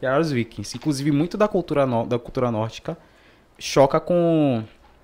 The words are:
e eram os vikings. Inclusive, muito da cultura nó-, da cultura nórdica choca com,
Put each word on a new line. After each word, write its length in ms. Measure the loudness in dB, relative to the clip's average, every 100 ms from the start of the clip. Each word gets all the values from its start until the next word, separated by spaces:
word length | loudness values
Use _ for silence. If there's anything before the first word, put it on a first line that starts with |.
e 40 | -2
eram 140 | 0
os 100 | 0
vikings. 460 | -2 -4 -6 -10 -6
Inclusive, 340 | -4 -2 0
muito 280 | 2 0 0
da 100 | 0
cultura 380 | 0 -2 0 2
nó-, 200 | 0 -2
da 140 | -4
cultura 320 | -4 -2 -2
nórdica 460 | -2 -4 -8 -12 -12 -14 _ -20 _ _ -14
choca 420 | 0 4 4 4
com, 640 | 0 2 2 4 2 0 -4 -14 -20 _